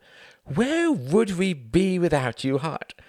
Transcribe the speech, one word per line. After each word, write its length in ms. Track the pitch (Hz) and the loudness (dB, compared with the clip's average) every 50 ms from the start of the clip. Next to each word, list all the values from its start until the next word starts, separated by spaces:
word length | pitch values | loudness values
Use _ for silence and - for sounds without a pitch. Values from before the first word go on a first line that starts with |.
| _ _ - - - - - _ - | _ _ -20 -20 -20 -20 -20 _ -12
"where 480 | - 135 170 240 269 320 330 339 330 | -6 -2 0 0 2 2 0 0 0
would 400 | 285 165 123 131 156 208 226 202 | 0 -2 -2 0 2 2 2 2
we 220 | 185 170 190 190 175 | 0 -2 -2 -2 -2
be 440 | 139 117 110 113 170 190 190 185 180 | -4 -6 -2 0 2 2 2 2 0
without 460 | 175 170 151 143 127 120 113 - - | 0 2 2 2 0 0 -4 -4 -2
you, 160 | 135 135 135 | 0 0 0
Hart? 340 | 143 160 143 - - - - - - | -2 -4 -6 -8 -10 -14 -18 -20 -20